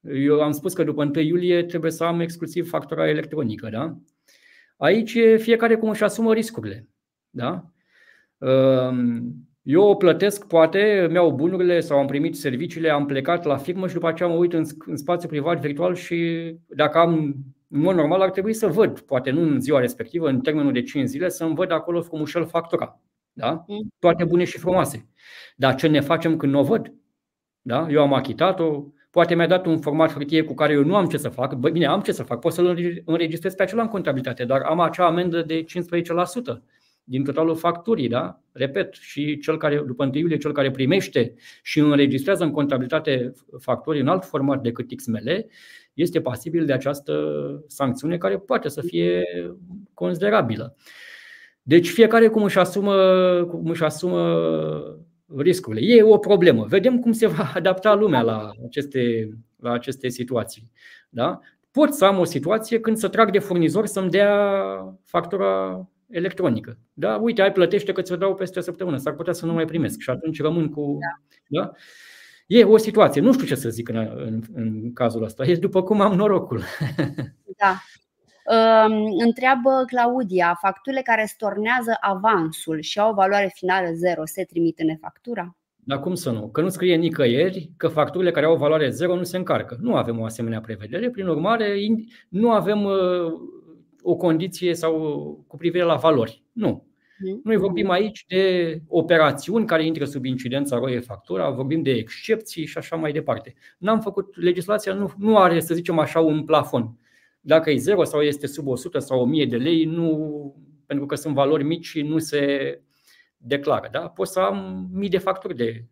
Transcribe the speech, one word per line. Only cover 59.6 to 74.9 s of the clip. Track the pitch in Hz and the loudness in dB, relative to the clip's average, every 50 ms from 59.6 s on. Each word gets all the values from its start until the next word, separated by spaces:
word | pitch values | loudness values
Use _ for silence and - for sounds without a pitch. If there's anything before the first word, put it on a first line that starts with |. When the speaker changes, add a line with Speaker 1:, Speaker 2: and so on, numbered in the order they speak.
| - 120 120 | -6 -4 -4
Speaker 1:
aceste | 123 123 - 131 135 - 127 | -4 -4 -6 -10 -6 -6 -8
situații. | 120 - 123 120 131 117 104 - - - 113 - _ _ _ - - - _ _ | -6 -6 -8 -4 -2 -4 -4 -4 -10 -20 -20 -20 _ _ _ -20 -20 -20 _ _
Da? | _ 117 120 156 185 185 _ _ _ _ _ _ | _ -4 -2 -2 -2 -6 _ _ _ _ _ _
Pot | _ 254 302 - 294 | _ 4 4 4 4
să | - 185 | 4 4
am | 196 196 190 | 4 4 4
o | 175 | 0
situație | - - 139 123 160 208 220 220 - 233 220 | 0 0 -4 -2 -2 -2 -2 -2 -2 -4 -2
când | 220 226 220 | 0 0 -2
să | 220 220 - | 0 -2 -4
trag | - - 226 214 | 2 2 2 4
de | 190 202 | 4 0
furnizor | - - 185 175 165 156 135 190 220 | 0 0 0 2 2 2 2 0 -2
să-mi | 208 - 196 190 185 | -2 -2 -2 -2 0
dea | 160 190 202 202 208 202 208 202 196 196 190 190 196 190 190 190 190 - _ | 2 4 4 4 4 4 2 2 0 0 -2 -4 -6 -8 -10 -12 -16 -20 _
factura | _ _ 175 170 170 - 190 196 196 - - 190 190 185 92 - - _ _ _ _ | _ _ -4 -2 -2 -4 -2 0 0 0 0 -2 -4 -6 -8 -12 -14 _ _ _ _
electronică. | - 175 170 190 185 - 185 156 117 110 - - 113 _ _ _ _ | -8 -4 -4 -4 -4 0 0 0 0 0 -4 -12 -18 _ _ _ _
Da? | - 147 196 220 | -4 -2 -2 -2
„Uite, | 208 214 233 226 - | 0 0 -2 2 4
hai, | 190 196 196 | 2 2 4
plătește | 190 180 170 185 202 - - 185 | 4 2 4 4 0 -2 -2 -4
că | 196 180 | -4 -4
ți-o | - 180 | -6 -4
dau | 170 185 196 190 | -2 -2 -2 -2
peste | 190 190 175 180 185 | -2 -6 -8 -6 -8
o | 170 | -8
săptămână.” | - 170 - 190 180 151 | -8 -8 -8 -6 -6 -6
S-ar | 123 - 151 143 | -4 -4 -6 -6
putea | 147 165 180 170 | -6 -6 -6 -6
să | 170 - | -4 -4
nu | 165 165 | -2 -2
mai | 165 160 | -2 -2
primesc | 156 160 170 147 - - - | -2 -2 -2 -2 -2 -4 -8
și | - - | -6 -6
atunci | 127 127 - 160 156 - | -6 -4 -4 -8 -6 -2
rămân | 143 156 160 170 160 147 | -2 -2 0 0 -2 -2
cu, | 143 147 147 143 143 143 | -2 -4 -4 -4 -4 -4
Speaker 2:
Da. | 147 170 170 - _ _ _ _ _ _ 135 156 | -6 -10 -10 -12 _ _ _ _ _ _ -4 -4
Speaker 1:
da? | 202 - - _ - - - - - - - - - - - _ _ | -4 -4 -8 _ -20 -20 -20 -20 -20 -20 -20 -20 -20 -20 -20 _ _
E | _ 175 240 226 | _ 6 6 8
o | 190 220 | 10 8
situație. | 214 220 226 - 214 202 143 - 143 | 6 6 4 4 6 6 6 6 4
Nu | 147 240 262 | 4 4 4
știu | 262 - | 4 2
ce | - 147 | -2 -2
să | - - 117 | -2 -2 -6
zic | 110 117 117 - | -6 -6 -8 -6
în, | 113 | -4
în, | 113 110 107 113 127 139 120 110 113 113 - - | -4 -4 -4 -6 -8 -8 -6 -6 -6 -8 -8 -10
în | 135 113 113 110 110 107 120 | -6 -6 -6 -6 -6 -8 -10